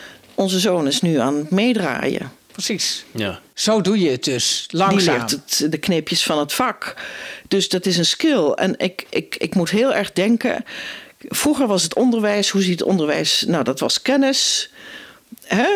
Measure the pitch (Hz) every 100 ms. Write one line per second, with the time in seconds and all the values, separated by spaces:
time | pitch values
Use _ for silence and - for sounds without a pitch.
0 | - - - - 196 185 202 180 143 143
1 | 175 156 120 147 151 185 233 226 170 123
2 | 135 - 131 - _ - - 208 - -
3 | - 117 101 90 - - - 220 180 214
4 | 170 127 151 127 - - - - 196 196
5 | 175 131 117 143 - - 151 156 - 170
6 | 156 170 - 156 147 - 247 - - -
7 | - - - - - 196 185 190 190 175
8 | 165 - 320 277 147 - 190 - 190 -
9 | - - 160 - - 190 170 202 262 -
10 | 196 - 196 233 247 - - - - -
11 | - - - - 294 269 262 196 160 -
12 | 254 233 208 208 196 196 185 175 - 190
13 | 151 151 156 - - 170 123 135 127 -
14 | - 277 269 269 - - - - - -
15 | - - _ - - 190 285